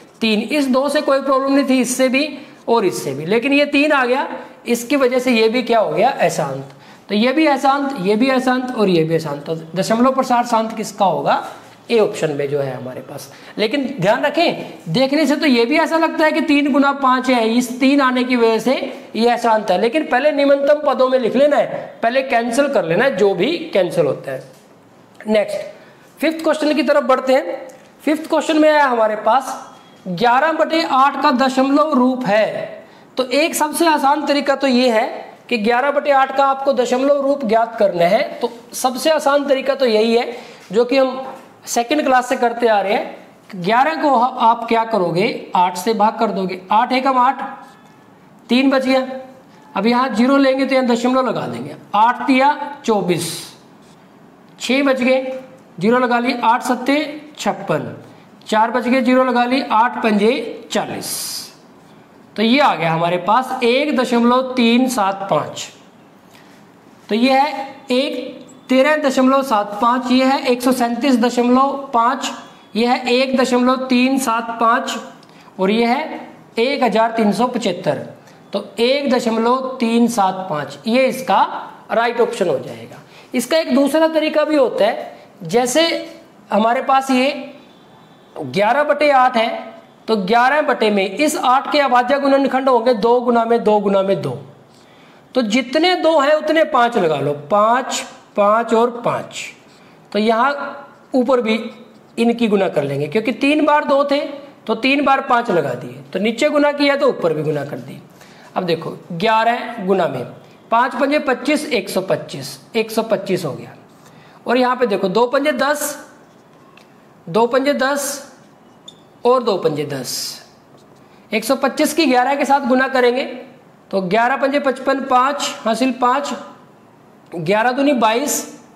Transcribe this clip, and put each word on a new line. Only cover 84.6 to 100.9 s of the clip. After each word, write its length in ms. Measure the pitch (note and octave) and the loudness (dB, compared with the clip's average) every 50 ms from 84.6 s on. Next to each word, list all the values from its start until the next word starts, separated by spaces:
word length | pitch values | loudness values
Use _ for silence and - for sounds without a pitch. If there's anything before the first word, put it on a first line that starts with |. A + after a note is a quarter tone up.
| B3+ - - - G3 | 2 2 2 0 0
है, 320 | A3+ C#4 - - - - - - - - - F3 | 0 0 -4 -8 -14 -16 -20 -20 -20 -20 -16 -8
जैसे 400 | D#3+ F3+ A#3+ A#3 A#3+ - D#4 E4 E4 - - - - - - - - - - - - | -2 0 0 0 2 2 2 2 2 -2 -4 -8 -12 -16 -20 -20 -20 -20 -20 -8 -2
हमारे 300 | - G3+ A3 A3+ B3 B3+ B3 | 0 2 2 2 0 0 0
पास 280 | C4+ C4+ C4+ C4 C4 | 2 2 2 2 2
ये 220 | C4 B3+ C4 C#4+ - - - - - - - - - - - - - - - - - - - - - | 0 2 2 0 -2 -6 -12 -14 -18 -20 -20 -20 -20 -20 -20 -20 -20 -20 -20 -20 -20 -20 -20 -18 -14
ग्यारह 480 | D#3+ D3+ B2+ B2 F#3 G3+ G#3+ B3+ C#4+ D4 | -12 -12 -4 -2 0 2 2 2 2 2
बटे 280 | D4 C#4+ D4 D4+ D4 | 0 0 2 2 4
आठ 260 | C4+ B3+ B3+ B3+ B3+ | 4 4 4 4 2
है, 120 | A3+ A3+ B3 - - - - - - - - - - - | 0 -2 -2 -4 -8 -10 -14 -18 -20 -20 -20 -20 -14 -4
तो 80 | - A3+ | -4 -2
ग्यारह 440 | G#3 F#3 F3 A#3 A#3 B3 C4 C#4+ D4+ D4 | -2 0 2 2 4 4 4 2 2 2
बटे 260 | - G3+ G3 A3 G#3+ | 0 0 0 0 0
में 140 | G#3 G3 F#3+ | 2 0 0
इस 280 | G3+ F#3+ A#3+ D4+ D4+ D4+ | -2 -2 0 0 0 0
आठ 340 | - - B3 B3+ C4+ C4+ - | 0 2 2 2 2 0 0
के 80 | - C#4+ | 0 0
अभाज्य 380 | C#4 C4 B3 A#3+ A#3+ B3 C#4 C#4 | 2 4 2 2 2 2 0 0
गुणनखंड 500 | C#4 C#4 C4+ C#4 C#4 B3+ B3+ C4 C4+ C4+ | 2 2 2 2 2 0 0 0 2 2
होंगे 240 | B3+ A3+ A3+ B3+ B3 | 2 2 2 2 0
दो 240 | G3+ G3+ A#3 A#3+ B3 | 2 2 2 2 2
गुना 220 | A#3 B3 A#3+ A#3 A3+ | 2 2 0 0 2
में 180 | A3+ A#3 A3+ F#3 | 2 0 2 2
दो 160 | G#3+ G#3+ G#3 | 2 2 2
गुना 220 | G3 G3+ G3 G3 G3 | 2 2 2 2 2
में 180 | G3 G3 D#3 | 0 -2 -2
दो, 160 | C#3 C3+ A#2+ - - - - - - - - - - - - - - - - - - _ - | -2 -6 -8 -10 -14 -18 -20 -20 -20 -20 -20 -20 -20 -20 -20 -20 -20 -20 -20 -20 -20 _ -4
तो 60 | B3+ B3 | -4 -2
जितने 500 | G3+ G3+ C4 B3+ B3+ - D#4+ E4 F#4 F4+ | 0 0 -2 -2 0 0 0 2 2 0
दो 200 | E4+ D#4+ D#4+ E4 D4 | 2 2 2 2 4
हैं 140 | C4+ D4 D4+ | 4 2 2
उतने 300 | D#4 D4+ D#4 D#4 E4 D#4 | 0 0 0 2 2 2
पाँच 320 | D#4 - B3 A#3+ A#3 A#3+ | 2 2 2 2 2 2
लगा 220 | G#3+ F3+ D#3 D3+ C#3 | 0 0 0 0 -2
लो, 140 | C3+ D3 D3 | -2 -4 -4
पाँच, 680 | C#3+ - - G#3 G3+ G#3+ A3+ A#3+ C4 B3+ - - - - - - - - - - | -6 -4 0 2 2 4 4 2 0 -2 -4 -8 -8 -8 -10 -16 -20 -20 -8 -2
पाँच 380 | G#3 G3+ G3+ G#3+ A#3 A#3 A#3 A#3 | 0 2 2 2 2 0 0 2
और 160 | A3 A#3 B3 A#3 A#3+ | 2 2 0 -2 -4
पाँच। 420 | - - C3+ A2+ - - - - - - - - - - - - - - - - - - | -4 -4 -4 -4 -8 -12 -14 -14 -14 -14 -16 -20 -20 -20 -20 -20 -20 -20 -20 -20 -16 -6
तो 80 | - G#3 | -2 0
यहाँ 880 | G#3+ A3+ A3 A3+ B3+ C#4 D4 C#4+ - - - - - - | 0 2 2 2 2 0 0 -4 -8 -12 -12 -16 -18 -20